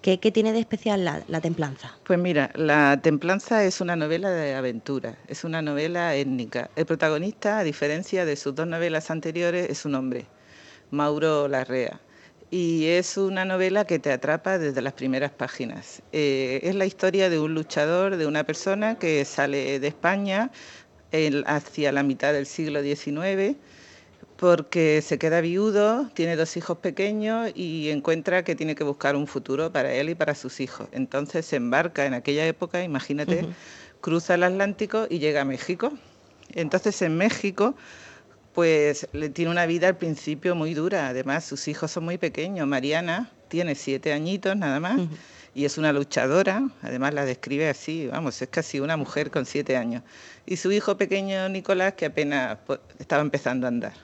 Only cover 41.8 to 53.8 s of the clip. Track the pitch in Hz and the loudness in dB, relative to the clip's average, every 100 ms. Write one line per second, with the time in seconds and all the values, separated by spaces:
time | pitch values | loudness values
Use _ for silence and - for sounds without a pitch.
41.8 | 156 - 165 175 165 - 165 196 143 139 | -4 -4 -4 -2 -2 -2 -6 -2 0 0
42.8 | 135 156 175 170 240 - - 165 175 139 | 0 0 0 -4 -6 -12 -6 -2 -2 -2
43.8 | - 135 160 147 160 196 190 202 165 135 | -2 -2 0 -2 -2 -2 0 0 0 -2
44.8 | 170 262 170 156 - - - 131 143 156 | 0 0 -2 -6 -16 -20 -16 -4 -2 0
45.8 | 156 143 139 - 131 160 190 196 269 - | 2 2 0 0 2 4 4 2 -2 -4
46.8 | - 127 135 147 139 127 - 139 156 135 | -8 -2 0 0 -2 -4 -4 0 0 -2
47.8 | - 160 135 135 156 - 127 - 156 143 | -4 -6 -4 -4 -4 -6 -4 -4 -2 -4
48.8 | 143 160 135 - 147 151 127 147 135 127 | -2 -2 -2 -4 -2 -2 -2 -4 0 0
49.8 | 117 117 - - - - - 180 180 202 | 0 -6 -10 -20 -20 -20 -8 -4 0 0
50.8 | 208 196 202 196 196 196 190 190 190 190 | 2 0 0 -2 -2 -4 -4 -6 -2 2
51.8 | 190 196 156 143 147 143 127 107 - 139 | 2 0 -4 0 0 0 -2 -6 -6 -8
52.8 | - - - 147 151 143 - 127 127 120 | -8 -20 -2 0 2 -2 -2 -2 -2 -2